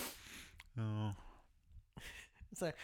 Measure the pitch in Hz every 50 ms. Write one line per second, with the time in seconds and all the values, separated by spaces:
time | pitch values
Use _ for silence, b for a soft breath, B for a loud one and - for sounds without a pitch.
0 | B B B B B B B B B B B B - - - 117 110 110 107 107
1 | 107 104 95 B B B B B B B - - - - - - - - _ B
2 | B B B B B B B B B - 202 - 185 160 - B